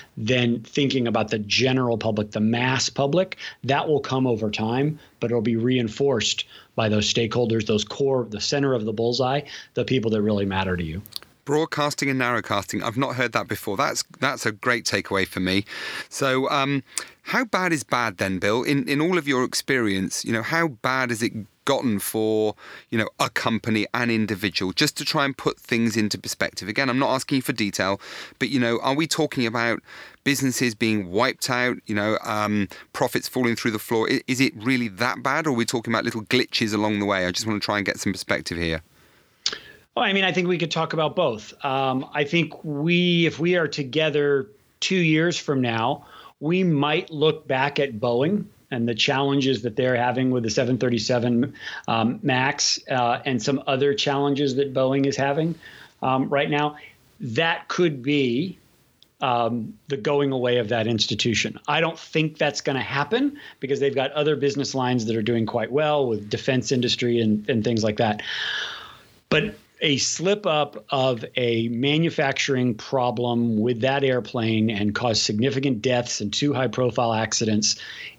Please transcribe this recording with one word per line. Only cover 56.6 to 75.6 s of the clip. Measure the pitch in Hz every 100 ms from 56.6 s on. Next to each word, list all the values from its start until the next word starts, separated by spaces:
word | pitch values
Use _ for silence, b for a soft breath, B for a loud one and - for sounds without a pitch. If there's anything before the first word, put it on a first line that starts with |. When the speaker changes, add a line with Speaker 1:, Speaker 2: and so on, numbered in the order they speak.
| 151 - B B _ -
Speaker 1:
That | 127 120 165 180 -
could | - 175 135
be, | 127 147 127 120 180 - _ _ _ _ _ -
um, | 131 120 117 120 107 - -
the | 139
going | 147 143 139
away | 131 123 123
of | 110
that | 117 110
institution. | 110 - 110 120 104 110 - -
I | 151
don't | 165 165
think | - 160 156 156
that's | 147 143
gonna | 151 131
happen, | 107 135 147 233 285 - B B
because | 131 131
they've | 139
got | 127 139
other | 147 147 139
business | 139 139 127
lines | 135 123 123 110
that | 113
are |
doing | 107 117 110
quite | 117 110
well | 135 151 147 131
with | 107 104
defense | 110 - 127 -
industry | 127 120 - 123 120
and, | 110 107 107
and | 117 113
things | 113
like | 110 107
that. | 113 104 B B B B B B B B B B -
But | 151 214 - _ -
a | 165 135
slip | - - 180 208 196
up | 151 143 - -
of | 139 131 117 117 -
a | 120 117 117
manufacturing | 117 139 156 165 156 135 - - 127 123 110
problem | - 135 123 117 120 117 120 107
with | 120 117
that | 131 139
airplane | 135 127 107 123 113 110 110
and | 101 104
cause | 104 120 113
significant | - 107 131 131